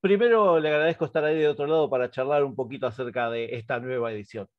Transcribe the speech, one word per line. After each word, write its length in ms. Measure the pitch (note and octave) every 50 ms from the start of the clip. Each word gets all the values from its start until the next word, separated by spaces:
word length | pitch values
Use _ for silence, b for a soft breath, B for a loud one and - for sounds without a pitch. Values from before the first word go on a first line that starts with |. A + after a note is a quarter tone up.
| -
Primero, 560 | F#3 G3+ G3+ A#3+ A#3+ A#3 A3 G#3 F#3 E3+ D#3+
le 100 | D3+ D3+
agradezco 360 | D3+ D3+ D3+ E3 E3 - E3
estar 180 | C#3+ - D#3+ D3+
ahí 140 | D3+ D#3
de 100 | D#3+ D3+
otro 200 | D3+ C#3+ C#3+ C#3+
lado 200 | D3 D#3+ D#3+ D3+
para 220 | C#3 C3+ B2+ B2+ B2
charlar 340 | - C3 C3 C#3 D3 D3 C#3+
un 120 | C#3 A2+
poquito 320 | C3 B2+ A2+ C3+ C3+ C3
acerca 420 | B2 A2 C3 B2+ A#2+ - B2+ A#2+ A#2
de 260 | A#2 A#2 A#2 A#2 -
esta 240 | A#2 A2 A#2 C3 A#2+
nueva 320 | B2 B2+ C3 B2 A#2 A2+
edición. 360 | A2 G#2 G2+ _ - A2 G2 _ _